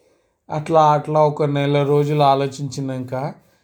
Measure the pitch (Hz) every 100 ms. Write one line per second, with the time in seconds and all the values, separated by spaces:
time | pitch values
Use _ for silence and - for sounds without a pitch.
0 | _ _ _ _ - 156 151 160 151 151
1 | 147 151 151 147 151 143 143 143 139 147
2 | 147 151 143 135 139 131 139 143 135 131
3 | 127 127 151 - _ _